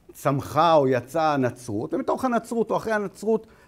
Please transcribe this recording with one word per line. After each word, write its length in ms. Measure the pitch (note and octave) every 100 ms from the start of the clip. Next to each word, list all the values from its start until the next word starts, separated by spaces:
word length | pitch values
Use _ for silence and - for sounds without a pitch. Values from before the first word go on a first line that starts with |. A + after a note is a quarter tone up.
| _
צמחה 600 | - C#3+ C#3 - C#3+ E3+
או 140 | D#3+ C3
יצאה 460 | B2+ A#2 D#3+ D#3
הנצרות, 600 | C#3+ B2 A#2 - G#2 D#3
ומתוך 320 | - B3+ - C4
הנצרות 460 | A#3 A#3 A#3 A3
או 60 | F3
אחרי 160 | G#3
הנצרות 540 | G#3+ G3 - G#3 A3 A3 -